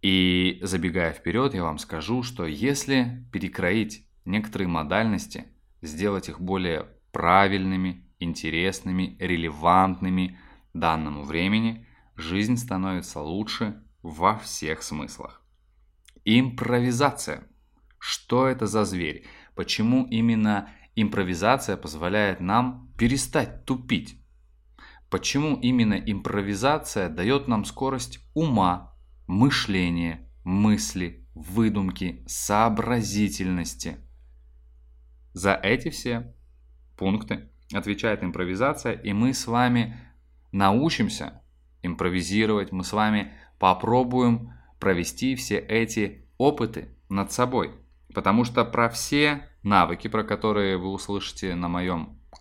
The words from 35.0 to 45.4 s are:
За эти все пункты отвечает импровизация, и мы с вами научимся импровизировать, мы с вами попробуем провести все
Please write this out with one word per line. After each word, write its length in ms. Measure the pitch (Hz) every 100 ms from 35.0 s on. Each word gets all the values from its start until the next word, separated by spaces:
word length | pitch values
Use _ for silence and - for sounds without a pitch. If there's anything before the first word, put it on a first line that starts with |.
| - - -
За 220 | 90 98
эти 340 | - 95 120 170
все 460 | - 127 117 120 - - - - - - -
пункты 500 | 95 104 107 - - - _
отвечает 500 | 98 101 101 117 101
импровизация, 720 | 92 85 90 95 131 151 120
и 220 | 101 -
мы 180 | 104 123
с 140 | 131 -
вами 520 | 117 123 120 113 - - - _ _ _
научимся 920 | 98 95 107 160 - 104 - 71 - - _ _ _
импровизировать, 880 | 90 85 87 90 85 101 110 107 95
мы 140 | 92
с 80 | 90
вами 400 | 104 107 107 - - - _
попробуем 960 | - - - 123 123 127 123 117 120 - _ _
провести 580 | 95 90 85 - 127
все 220 | 127